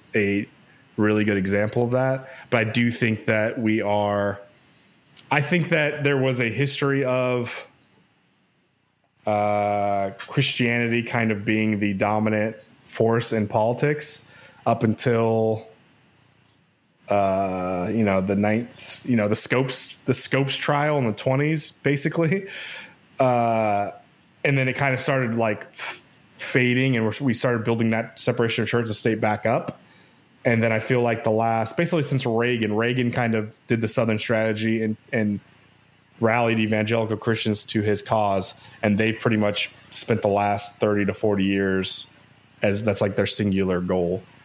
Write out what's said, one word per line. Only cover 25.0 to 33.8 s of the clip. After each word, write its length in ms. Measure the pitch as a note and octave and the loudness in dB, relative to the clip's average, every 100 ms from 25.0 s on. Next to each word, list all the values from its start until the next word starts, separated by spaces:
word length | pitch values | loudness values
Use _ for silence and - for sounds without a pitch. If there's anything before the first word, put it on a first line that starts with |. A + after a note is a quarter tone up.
| - C3+ A#2+ A2+ | 0 0 0 0
like, 280 | A2+ G#2 - | 0 -2 -8
f-, 280 | - - - - _ _ - | -12 -10 -10 -16 _ _ -10
fading, 580 | - C3+ B2 B2 C3+ A#2+ | -2 2 2 2 2 2
and 100 | A2 | 0
we're, 80 | - | 0
we 140 | C#3 | -2
started 300 | A2+ C3 A#2 | 0 0 0
building 260 | A2 A#2 A2+ | 0 0 2
that 300 | A2+ A2+ - | 0 -4 -4
separation 440 | - - A#2 - | -2 0 0 0
of 60 | G#2+ | 0
church 160 | A#2+ A2+ | 0 -2
and 100 | G#2+ | -2
state 240 | A#2 A2 | 0 0
back 260 | A2 G#2 A2 | 0 0 0
up. 340 | C#3 - - - - - _ _ _ C3 | -2 -4 -12 -20 -20 -20 _ _ _ 0
And 180 | A2+ | 2
then 80 | A2+ | 2
I 80 | A2 | 0
feel 220 | - B2+ | 0 0
like 240 | A#2+ A2+ A2+ | 2 0 0
the 60 | |
last, 440 | G#2+ A2+ A2+ G#2+ - | 2 2 0 -2 -2
basically 280 | E3+ E3+ | 0 0
since 220 | C#3 C3+ B2+ | 0 0 0
Reagan, 500 | A2+ A#2+ B2 G#2+ G#2 | 2 2 2 0 0
Reagan 360 | A#2+ B2 B2 | 0 0 0
kind 240 | A#2+ A#2 A2 | 0 0 0
of 180 | G#2+ - - | -4 -12 -2
did 140 | A#2 | -2